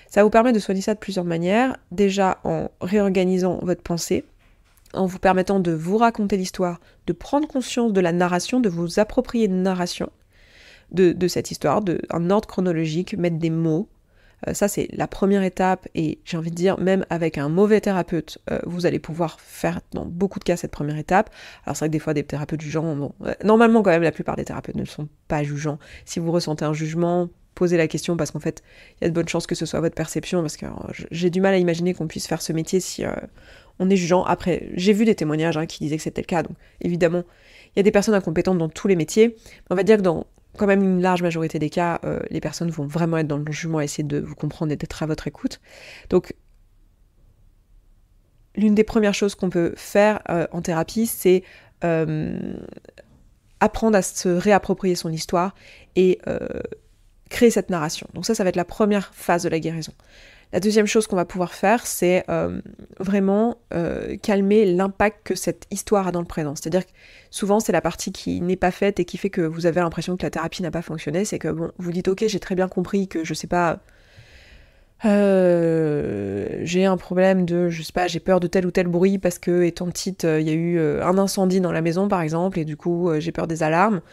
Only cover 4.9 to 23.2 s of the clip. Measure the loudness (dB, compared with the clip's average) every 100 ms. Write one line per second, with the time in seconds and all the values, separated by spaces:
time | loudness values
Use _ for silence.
4.9 | -4 -4 0 2 2 2 0 0 -2 0
5.9 | 2 2 2 -2 -2 -2 -4 -4 -4 _
6.9 | _ -8 -8 -2 -2 0 -4 -4 -2 0
7.9 | 2 2 2 2 0 0 0 0 0 -2
8.9 | 0 0 0 -2 0 0 2 0 0 -4
9.9 | -6 -10 -12 _ _ _ -20 -20 -20 -6
10.9 | 2 4 4 0 -2 -6 -2 0 0 0
11.9 | -4 -4 -2 2 0 0 -2 0 0 0
12.9 | -2 -4 -2 -2 0 -2 0 0 0 -2
13.9 | _ _ _ _ _ -8 -2 -2 0 -6
14.9 | -4 -6 -2 2 2 0 0 0 0 -4
15.9 | -4 -4 -4 -8 -8 -6 0 0 2 2
16.9 | 2 0 -2 -2 -2 0 4 4 4 2
17.9 | 0 -2 -4 -6 -10 -6 -6 -4 -2 0
18.9 | 0 -4 -4 -4 -6 -20 -6 -4 -4 -8
19.9 | -10 -8 -4 -4 -4 -2 -2 -4 -6 -6
20.9 | -6 0 0 0 -6 -20 -14 -10 -4 -2
21.9 | -2 -2 -4 -4 -6 -6 -6 -6 -4 -4
22.9 | -4 -6 -8